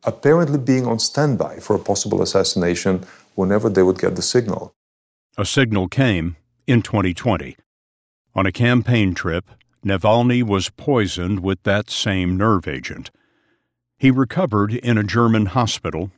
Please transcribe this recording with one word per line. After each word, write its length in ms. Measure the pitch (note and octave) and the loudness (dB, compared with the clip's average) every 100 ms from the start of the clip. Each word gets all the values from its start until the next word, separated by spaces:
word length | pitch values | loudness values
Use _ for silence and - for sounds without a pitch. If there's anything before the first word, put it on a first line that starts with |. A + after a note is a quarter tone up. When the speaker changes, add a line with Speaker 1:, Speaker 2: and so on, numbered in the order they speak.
Speaker 1:
apparently 540 | - A2 C#3+ E3 E3 C#3+ | -6 -2 2 4 2 -2
being 280 | B2 C3 B2 | 2 0 2
on 140 | A#2 | -2
standby 600 | - - D3 A2+ D2+ - | -2 0 0 0 -2 -6
for 160 | - G2+ | -2 -2
a 40 | |
possible 420 | - G2+ - F#2+ | 0 -4 -2 -2
assassination 840 | F#2+ G2 F#2 - F2 F2 - F#2 F2+ - _ - | 0 0 0 0 0 0 0 -2 -4 -20 _ -4
whenever 340 | F#2+ G#2 A2+ | 0 0 2
they 140 | F#2+ | 4
would 160 | F2+ F#2 | 4 4
get 160 | F#2+ F#2 | 0 -2
the 60 | |
signal. 520 | - B2 A2+ - - _ _ _ _ _ _ - | 0 0 0 -6 -10 _ _ _ _ _ _ -6
Speaker 2:
A 80 | G2+ | -2
signal 420 | - B2+ G#2 F#2 | 0 2 0 -2
came 480 | - C3+ F#2+ E2 E2+ _ _ - | 0 0 2 -2 -8 _ _ 0
in 140 | B2 | 2
twenty 320 | - G#2+ F#2 | 2 0 0
twenty. 420 | F2 A#2+ G2 - - _ _ _ _ _ _ _ - | -2 -2 -2 -4 -16 _ _ _ _ _ _ _ -2
On 100 | F#2+ | -2
a 60 | |
campaign 640 | F2+ A#2+ B2 A#2 A#2+ G2 | 2 2 2 2 2 2
trip, 320 | F2 - E2 - - _ _ G2+ | 0 -4 -6 -8 -20 _ _ -4
Navalny 580 | G2 G#2+ A2+ A#2+ B2 | 0 2 4 4 2
was 260 | A#2 G2 F2+ | 0 0 -2
poisoned 720 | _ - C3+ G2+ F2+ F2+ G2 | _ -2 0 0 -2 -4 -2
with 220 | F#2 F#2+ | -2 -2
that 260 | - G2+ G#2+ | 0 -2 -2
same 460 | - G#2+ F#2+ F2+ F#2 | -6 -2 -2 0 0
nerve 320 | G#2+ G2+ - | 2 0 -2
agent. 440 | C2+ - - - _ _ _ _ _ _ _ _ _ | -8 -10 -14 -16 _ _ _ _ _ _ _ _ _
He 140 | C3+ | 2
recovered 640 | B2+ B2+ - F#3+ G#2 G#2 | 2 0 0 0 0 0
in 240 | A#2+ A#2+ A2+ | -2 0 0
a 60 | |
German 420 | G#2 A#2 A#2 A2+ G2+ | 0 2 2 2 2
hospital 680 | B2+ A#2 - E2+ D#2+ F#2+ | 0 -2 -2 -6 -6 -8